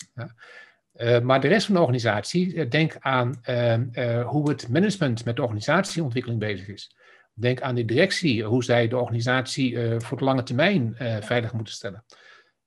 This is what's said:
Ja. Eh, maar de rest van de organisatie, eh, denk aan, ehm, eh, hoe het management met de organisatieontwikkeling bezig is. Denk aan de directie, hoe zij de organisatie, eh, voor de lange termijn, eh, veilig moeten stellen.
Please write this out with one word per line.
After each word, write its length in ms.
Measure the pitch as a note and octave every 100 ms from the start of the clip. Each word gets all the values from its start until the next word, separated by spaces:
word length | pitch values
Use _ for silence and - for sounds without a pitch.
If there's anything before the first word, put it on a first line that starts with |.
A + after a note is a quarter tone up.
| -
Ja. 200 | - A#2 - - - - _ _
Eh, 280 | - A#2 A#2+
maar 200 | B2 C3+
de 80 | C3+
rest 180 | G#3 -
van 80 |
de 60 | F#3
organisatie, 760 | E3 B2+ A2+ G#2 G2+ F3 F#3
eh, 160 | E3+ C3+
denk 260 | D3 D#3 -
aan, 400 | C#3 C3 B2 A#2+
ehm, 440 | - B2 A#2+ A2+ A#2+
eh, 360 | C3 B2 A#2 A#2+
hoe 200 | D3 D3
het 200 | C#3+ A#2+
management 560 | C#3 G#3 - D3 A2+
met 120 | A#2+ A#2+
de 60 |
organisatieontwikkeling 1000 | B2+ G#2+ G#2 D#3+ G3 - D3+ A#2+ A#2 A#2
bezig 280 | G#2+ G2 F#2+
is. 280 | F#2+ - _ _ - _
Denk 260 | - A#2+ B2+
aan 140 | C#3
de 100 | B2
directie, 600 | A2+ A#2 F#3+ - F3 A2
hoe 200 | G#2+ B2
zij 240 | A#2+ A#2+ A#2
de 100 | B2
organisatie, 840 | A#2 A#2 A#2+ B2+ B2+ - C3 A#2+
eh, 180 | A#2 A#2
voor 180 | A2+ B2
de 60 |
lange 180 | C3+ C3
termijn, 520 | A#2+ B2 E3+ G3 A#2 A#2
eh, 200 | B2 A2
veilig 320 | - B2 A2
moeten 220 | A2 G#2+
stellen. 300 | - G#2 F#2+ - - - - _ _